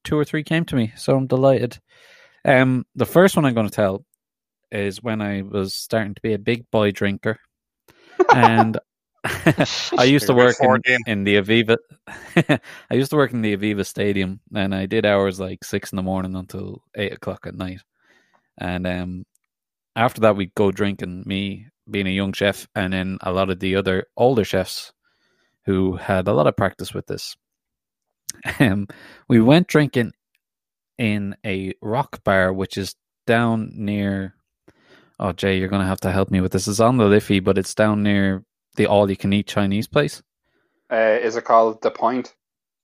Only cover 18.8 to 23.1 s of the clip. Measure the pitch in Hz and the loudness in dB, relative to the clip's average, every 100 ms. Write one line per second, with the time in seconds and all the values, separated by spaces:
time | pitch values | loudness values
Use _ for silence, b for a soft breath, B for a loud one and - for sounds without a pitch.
18.8 | 90 90 90 92 - _ _ _ _ _ | -4 -6 -8 -12 -14 _ _ _ _ _
19.8 | _ - 120 - 110 101 92 - 101 95 | _ -2 -2 2 2 2 -2 0 0 0
20.8 | 101 98 90 90 101 98 98 101 107 _ | -2 -4 -10 -10 -6 -4 -4 -8 -16 _
21.8 | - 101 95 95 98 95 101 95 - 107 | -8 -4 -2 -2 -2 0 -2 -2 -8 -6
22.8 | 92 95 92 | -4 -4 -4